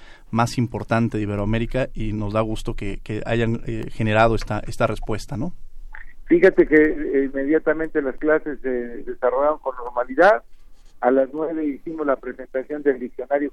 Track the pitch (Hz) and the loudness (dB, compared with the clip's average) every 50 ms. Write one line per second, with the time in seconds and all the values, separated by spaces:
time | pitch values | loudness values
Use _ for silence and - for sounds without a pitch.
0 | - - - - - - - 113 120 120 - - 117 110 - 101 104 - 117 117 | -18 -18 -20 -20 -10 -2 0 2 2 2 2 0 -2 0 -2 -4 -2 0 0 2
1 | 117 104 - 107 104 101 101 101 101 107 113 113 117 117 - 127 135 - - 120 | 2 0 0 -2 -2 -2 -2 -2 0 0 0 0 0 -2 -2 -2 -2 -2 -4 -4
2 | 113 110 104 107 107 101 104 110 110 110 110 - - - 110 - 107 104 - - | -4 -2 -2 -2 -2 0 0 0 0 0 -2 -4 -4 -4 -4 -4 -4 -6 -6 -6
3 | - - 107 104 - - 117 117 113 113 117 117 - 117 113 110 - - - - | -6 -6 -6 -4 -2 0 0 2 2 0 0 -2 -4 -4 -4 -4 -6 -4 -2 -2
4 | 113 110 107 110 113 113 113 107 - - 107 104 - - - - 120 110 107 - | 0 4 6 6 6 6 4 2 0 -2 -4 -4 -4 -4 -2 0 0 0 0 -2
5 | - - 110 104 - - - 107 143 180 - - - - - - - - - - | -4 -4 -4 -4 -6 -6 -6 -4 -4 -4 -6 -6 -8 -10 -10 -10 -12 -10 -10 -12
6 | - - - - - - 160 175 175 190 190 185 156 131 151 156 151 156 - 98 | -12 -12 -12 -8 0 2 6 6 6 6 6 6 4 6 6 6 6 4 2 -2
7 | 104 - 143 139 139 135 135 135 135 143 160 156 - 160 151 160 160 156 - 156 | -2 0 0 0 0 0 0 -2 0 2 2 2 2 0 0 0 -2 -4 -2 -2
8 | 143 131 - - 151 156 156 151 156 156 139 - - 127 127 123 120 120 117 101 | -2 -2 -4 -2 2 2 2 2 2 -2 -8 -6 -4 -4 -2 -4 -4 -6 -8 -10
9 | 95 120 120 - - 123 123 135 143 151 156 151 - 135 127 123 120 123 123 123 | -10 -10 -4 0 0 2 2 2 2 2 0 0 -4 -8 -6 -6 -8 -6 -2 -2
10 | 123 127 131 143 175 202 220 120 - - - - - - - - - - - - | -2 0 4 6 6 6 6 4 0 -8 -18 -18 -18 -18 -20 -20 -20 -20 -6 0
11 | - 123 131 135 131 127 135 156 160 147 165 160 156 147 135 - - 175 160 160 | 2 4 4 4 2 0 -2 -4 -4 -4 -4 -2 -4 -4 -4 -6 -8 -10 -8 -4
12 | 151 143 131 - - 127 123 - 127 - - 131 127 - 151 151 143 147 131 127 | -2 -2 -2 -2 -4 -8 -12 -12 -10 -8 -6 -6 -6 -6 -8 -2 0 0 0 0
13 | 127 117 - - 123 - 143 143 147 135 | -4 -10 -10 -10 -4 -2 -2 -2 -2 -2